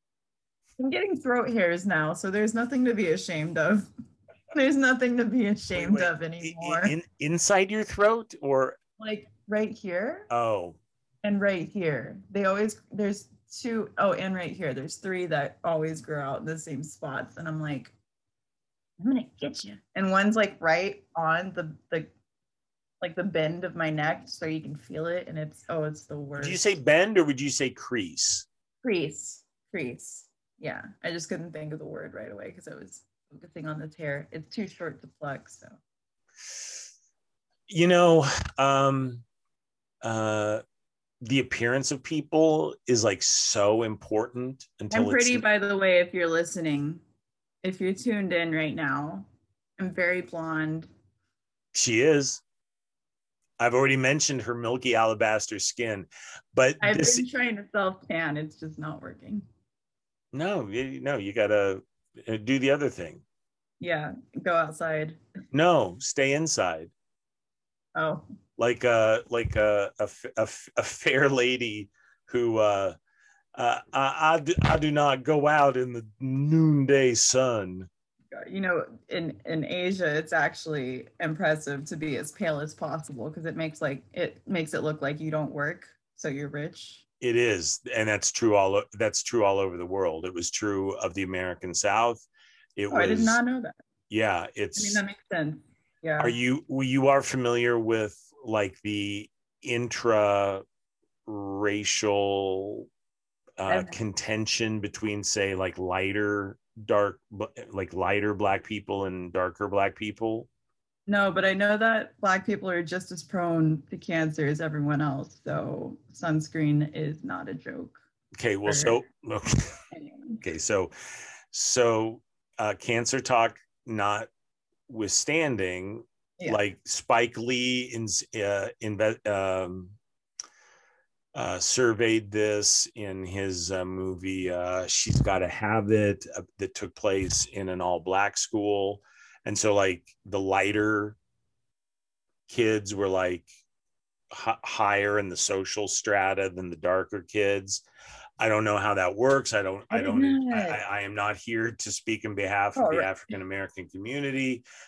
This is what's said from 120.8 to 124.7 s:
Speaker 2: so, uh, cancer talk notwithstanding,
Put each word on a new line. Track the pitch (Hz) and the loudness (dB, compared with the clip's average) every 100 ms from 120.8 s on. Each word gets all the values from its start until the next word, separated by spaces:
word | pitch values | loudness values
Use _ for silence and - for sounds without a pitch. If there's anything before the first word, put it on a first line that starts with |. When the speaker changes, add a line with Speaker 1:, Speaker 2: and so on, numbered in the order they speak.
| 90 - - - - - _ | 0 -6 -18 -16 -18 -20 _
Speaker 2:
so, | - - 127 117 113 110 120 _ _ _ - | -4 0 4 4 4 0 -4 _ _ _ -4
uh, | 107 98 | -4 -2
cancer | - 117 120 - | -2 0 0 -2
talk | 107 123 113 - _ _ - | 2 4 4 0 _ _ -8
notwithstanding, | 110 101 104 113 _ _ _ _ | -2 0 0 -4 _ _ _ _